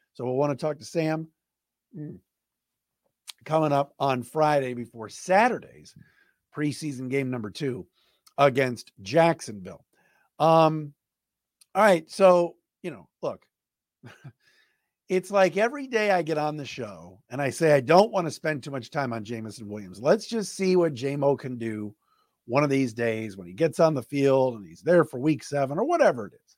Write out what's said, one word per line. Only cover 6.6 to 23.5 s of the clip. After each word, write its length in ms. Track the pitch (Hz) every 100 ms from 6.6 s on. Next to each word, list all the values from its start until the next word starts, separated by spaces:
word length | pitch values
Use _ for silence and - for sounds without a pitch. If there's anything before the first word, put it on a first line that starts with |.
| 151 131 156 127 131
game 220 | 139 131
number 180 | 127 104
two 380 | 90 143 110 87 _ _ _ _ -
against 540 | 143 131 127 117 - -
Jacksonville. 800 | 98 147 165 160 - 104 92 82 _ _ _ _ _ -
Um, 560 | 156 165 160 156 147 - _ _ _ _ _ _ _
all 80 | 185
right, 260 | 214 175 160
so, 480 | - 190 180 170 - _ _
you 80 | 175
know, 180 | 127 80 _
look, 200 | 151 98 _ _ _ _ _ _
<laughs> 100 | 120 - 135 - _ _ _ _ _ _ -
it's 220 | 185 185
like 260 | 202 185 165
every 300 | 233 285 269
day 240 | 226 214
I 140 | 185
get 160 | 156 151
on 180 | 151 151
the 80 | 135
show 560 | - 110 95 87 95 _
and 100 | 127
I 120 | 139
say, 220 | - 160
"I 60 | 147
don't 320 | 120 170 220
wanna 200 | 208 165
spend 320 | - 160 151
too 80 | 147
much 180 | 139 113
time 240 | 151 135
on 100 | 113
Jameson 460 | 104 117 110 101 104
Williams. 320 | 104 95 90
Let's 240 | 131 214 -
just 300 | 226 190 -
see 200 | 190 185
what 200 | 165 127
J-Mo 400 | 139 143 139 135
can 220 | 135 123
do 340 | 113 107 104 - _ _ _ _ -
one 160 | 123
of 80 | 147
these 200 | 135 131
days 460 | 110 117 110 110 95
when 80 |
he 80 | 87